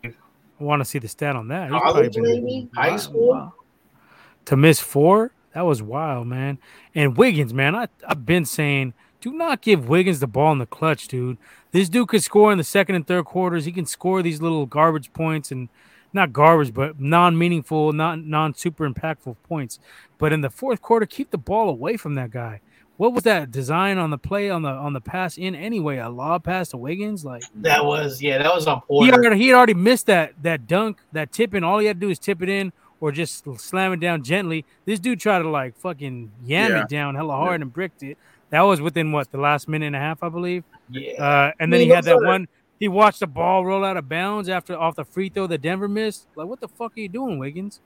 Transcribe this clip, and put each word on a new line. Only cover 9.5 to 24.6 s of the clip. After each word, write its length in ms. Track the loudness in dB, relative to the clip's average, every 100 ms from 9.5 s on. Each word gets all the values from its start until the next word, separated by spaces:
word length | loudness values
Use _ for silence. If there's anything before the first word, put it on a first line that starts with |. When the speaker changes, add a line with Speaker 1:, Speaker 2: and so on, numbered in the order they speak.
| -2
Speaker 1:
give 260 | 2 2 4
Wiggins 320 | 2 2 0
the 60 | -2
ball 260 | 2 2
in 60 | 2
the 80 | -4
clutch, 420 | -4 -2 -2 -4
dude. 300 | -6 -6 -8 _ -20 _
This 160 | 0 2
dude 200 | 0 2
could 140 | 0
score 300 | 2 6 6
in 60 | 6
the 60 |
second 300 | 2 0 2
and 120 | -2 0
third 180 | -2
quarters. 400 | -2 -2 -2 -2
He 80 | -4
can 140 | -6 -8
score 360 | -6 -2 0
these 180 | 0 -2
little 260 | -2 -2 -2
garbage 460 | 2 2 2 -6
points 380 | -6 -4 -4 -6
and 180 | -12 -12 _ _ _ _
not 200 | -2 0
garbage, 400 | 6 8 8 4
but 280 | -2 -4 -4
non-meaningful, 920 | 2 4 6 4 2 0 -2 0 0
not, 320 | 0 -2 -4
non-super 640 | -4 -2 -2 -2 -6 -4 -6
impactful 480 | -4 -8 -8 -12 -16 _
points. 320 | -8 -8 -12 _ -20 _ _
But 140 | 0
in 80 | 0
the 100 | -2
fourth 320 | -6 -6 -6
quarter, 240 | 0 0 0
keep 240 | -4 -8
the 80 | -6
ball 300 | -4 -2 -2
away 280 | -2 -4 -6
from 180 | -4
that 160 | -6 -6
guy. 300 | -8 -10 -12 _ _ _ _
What 160 | 0
was 120 | 2
that 260 | 2 0 -2
design 480 | -8 -2 0 0 0
on 120 | -2
the 80 | -4
play 320 | -4 -4 -2
on 120 | -4